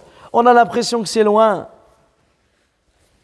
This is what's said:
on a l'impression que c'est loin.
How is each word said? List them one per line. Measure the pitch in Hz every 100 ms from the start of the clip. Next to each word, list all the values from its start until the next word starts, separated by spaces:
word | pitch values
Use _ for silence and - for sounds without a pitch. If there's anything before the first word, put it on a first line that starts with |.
| - _ -
on | 233 240
a |
l'impression | 240 233 240 226 233
que | 196
c'est | 226
loin. | 208 208 220 185 - - _ _ _ _ _ _ _ _ _ _ _ _ _ _